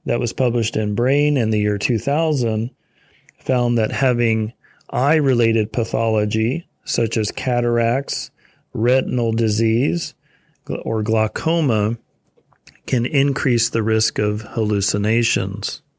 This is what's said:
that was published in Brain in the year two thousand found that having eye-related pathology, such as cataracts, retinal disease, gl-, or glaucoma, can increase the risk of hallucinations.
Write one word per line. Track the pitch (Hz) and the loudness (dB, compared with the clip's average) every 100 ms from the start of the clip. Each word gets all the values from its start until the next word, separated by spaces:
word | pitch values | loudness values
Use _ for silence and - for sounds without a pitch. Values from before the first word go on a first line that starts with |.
that | 143 117 | -4 -2
was | 117 | -2
published | - 127 117 110 113 | 0 0 2 0 -2
in | 104 | -2
Brain | 104 127 143 147 143 | 0 2 2 2 2
in | 110 | 2
the | 107 | 2
year | 104 104 | 0 0
two | - 113 | 0 0
thousand | 139 151 165 139 117 110 120 _ _ _ _ _ _ _ | 0 0 0 0 0 0 -4 _ _ _ _ _ _ _
found | - 127 120 117 | -2 0 2 2
that | 110 | 0
having | - 131 120 117 110 110 - _ _ - | 0 0 2 2 0 -2 -8 _ _ -6
eye-related | 123 139 160 139 120 113 113 110 | 0 2 2 2 4 4 2 0
pathology, | - 110 120 113 110 107 110 110 160 - _ | -2 -2 0 0 0 0 0 0 -2 -8 _
such | - - 113 113 | -6 -2 -2 -2
as | 104 | -4
cataracts, | - 131 120 120 117 117 131 139 - - _ _ _ _ | -4 -4 -2 0 0 0 -2 -4 -8 -10 _ _ _ _
retinal | 110 120 131 - 127 117 | -2 2 2 0 -2 0
disease, | 113 110 107 113 113 151 170 - - _ _ _ _ - | 0 0 2 2 2 0 -2 -6 -16 _ _ _ _ -10
gl-, | - | -6
or | - 110 | -4 -2
glaucoma, | 110 110 110 - 160 170 143 107 104 117 _ _ _ _ _ _ - - - | 0 2 0 -2 -2 0 2 2 0 -4 _ _ _ _ _ _ -20 -14 -2
can | 123 123 | 0 2
increase | 139 143 131 135 120 - | 2 2 0 0 0 0
the | 117 | 0
risk | 110 110 - - | 0 0 0 -2
of | 107 107 | -2 -2
hallucinations. | 113 120 107 104 98 107 104 117 117 - 101 98 - - _ | -6 -2 0 0 0 0 2 2 2 -2 -4 -6 -10 -12 _